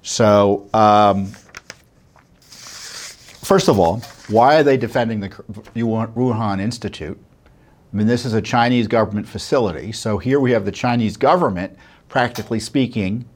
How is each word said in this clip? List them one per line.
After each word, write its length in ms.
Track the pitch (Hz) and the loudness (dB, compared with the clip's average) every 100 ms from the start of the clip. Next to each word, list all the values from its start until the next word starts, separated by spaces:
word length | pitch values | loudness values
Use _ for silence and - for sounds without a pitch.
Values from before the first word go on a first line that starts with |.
So, 640 | - - 110 104 101 101 - | -10 0 4 6 4 0 -2
um, 580 | 110 107 104 104 98 98 - - - _ - _ _ _ _ _ _ | 2 6 6 4 2 -4 -12 -20 -20 _ -20 _ _ _ _ _ _
first 1300 | _ - - - - - - - - - - 196 - | _ -20 -20 -18 -16 -16 -18 -20 -20 -16 2 2 4
of 120 | 110 | 4
all, 200 | 82 104 - - - | 2 0 -8 -20 0
why 280 | 107 123 156 | 4 6 4
are 60 | |
they 140 | 143 131 | 4 2
defending 440 | 117 131 113 110 | 0 -2 -2 -4
the 100 | 98 | -8
Wuhan, 840 | - - 101 - 117 117 110 113 | -14 -18 -18 -12 -6 -2 -2 -4
Wuhan 480 | 117 127 110 107 95 | -2 -2 -2 -2 -4
Institute? 580 | 104 120 101 - 78 104 _ _ _ _ _ _ _ | -6 -6 -10 -10 -12 -12 _ _ _ _ _ _ _
I 40 | 101 | -2
mean, 100 | 107 | 0
this 180 | 120 | 0
is 100 | 123 | 0
a 80 | 110 | -4
Chinese 440 | 95 123 120 123 107 | 0 0 2 2 2
government 400 | 113 101 104 98 | 0 0 -2 -6
facility. 680 | 95 - 143 107 76 87 | -12 -2 0 0 -4 -10
So 260 | 110 113 104 | -8 -4 -4
here 200 | 123 139 | 0 0
we 140 | 127 | 2
have 140 | 117 101 | 0 -2
the 60 | |
Chinese 440 | 95 123 120 110 107 | -4 -2 0 -2 0
government, 600 | 135 180 147 90 95 - - _ _ | 2 4 0 -2 -8 -14 -20 _ _
practically 520 | 135 120 120 - 113 | -2 -2 -4 -6 -6
speaking 640 | - 139 123 113 95 113 123 | -2 -2 -2 -2 -4 -4 -10